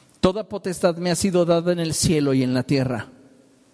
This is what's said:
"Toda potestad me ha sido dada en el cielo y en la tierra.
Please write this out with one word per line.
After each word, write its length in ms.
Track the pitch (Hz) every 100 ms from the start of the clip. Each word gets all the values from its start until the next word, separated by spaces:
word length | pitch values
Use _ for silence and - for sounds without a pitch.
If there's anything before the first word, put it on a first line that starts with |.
| - -
"Toda 260 | 185 190 -
potestad 500 | 202 190 170 185 170
me 140 | 175
ha 60 | 165
sido 300 | 196 180 170
dada 260 | 170 175
en 80 | 175
el 140 | 165
cielo 400 | 151 - 156 139
y 80 | 135
en 100 | 127
la 120 | 127
tierra. 440 | 123 139 127 117 - - - - _ _ _